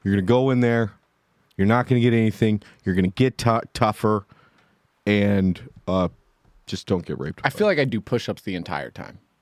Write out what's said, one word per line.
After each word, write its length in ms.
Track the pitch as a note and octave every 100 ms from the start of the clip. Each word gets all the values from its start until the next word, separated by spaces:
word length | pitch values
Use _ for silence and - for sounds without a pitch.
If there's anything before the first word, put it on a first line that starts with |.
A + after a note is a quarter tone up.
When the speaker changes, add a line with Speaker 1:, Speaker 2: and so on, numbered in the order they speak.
Speaker 1:
You're 100 | G2 G2+
gonna 60 | F#2
go 240 | B2 C3
in 120 | B2+
there. 320 | A#2+ A#2 A2 - _ _ _ _ _ -
You're 100 | G2
not 200 | A#2+ B2
gonna 140 | B2
get 120 | A#2+
anything. 500 | A#2 A2 - A2 G#2+ - -
You're 120 | - F#2
gonna 140 | F#2
get 280 | - B2+ -
tou-, 240 | A#2 A2+ -
tougher. 520 | - G#2+ G#2 A2 G#2+ - _ _ _ _ _ _ _ -
And, 540 | G#2 G2+ G2+ F#2+ F2+ - - -
uh, 200 | F#2 F2 - _ _ _ _ -
just 220 | F#2 -
don't 180 | F#2+ D#2+
get 140 | D2
raped. 220 | C2+ -
Speaker 2:
I 60 | C#3+
feel 160 | - G#3
like 100 | D#3
I 60 | C#3
do 160 | G#2+
push-ups 400 | - B2 - G2+
the 120 | - F#2
entire 340 | E2+ D2+ C2
time. 300 | - - - _ _